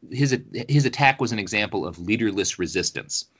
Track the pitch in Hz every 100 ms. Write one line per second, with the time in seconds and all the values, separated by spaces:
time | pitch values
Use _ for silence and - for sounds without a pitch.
0 | - 127 139 127 - - 120 143 131 -
1 | 139 135 123 110 95 107 104 104 76 85
2 | 87 113 110 98 92 - 85 90 85 -
3 | - - - _